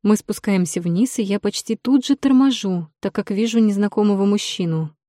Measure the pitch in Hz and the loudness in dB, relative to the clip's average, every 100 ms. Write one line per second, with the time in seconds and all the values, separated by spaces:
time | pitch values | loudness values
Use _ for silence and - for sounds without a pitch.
0 | 208 214 - 214 - 196 180 180 170 170 | 2 0 0 -6 0 0 0 -4 -2 0
1 | 254 - 196 202 202 - - 226 240 269 | 0 -2 -2 -2 -4 -6 -6 -6 2 0
2 | - 277 269 262 269 240 196 180 160 _ | 2 -2 2 4 4 2 -2 -4 -6 _
3 | 196 - 196 202 226 226 214 202 208 214 | -6 -6 -4 -2 0 2 2 2 0 2
4 | 208 196 196 202 - - 175 160 156 _ | 2 2 2 0 -2 -4 -2 -2 -4 _